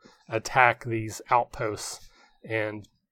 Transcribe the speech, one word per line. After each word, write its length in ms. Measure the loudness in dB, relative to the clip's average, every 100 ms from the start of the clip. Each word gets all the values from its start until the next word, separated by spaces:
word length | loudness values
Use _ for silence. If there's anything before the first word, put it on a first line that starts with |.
| -20 _ -6
attack 560 | -4 0 6 6 4
these 360 | -2 -4 -6 -8 2
outposts. 800 | 2 2 -4 -4 -4 -8 -12 -16 _ _ _ -6
And 380 | -4 -2 -6 -14 _ _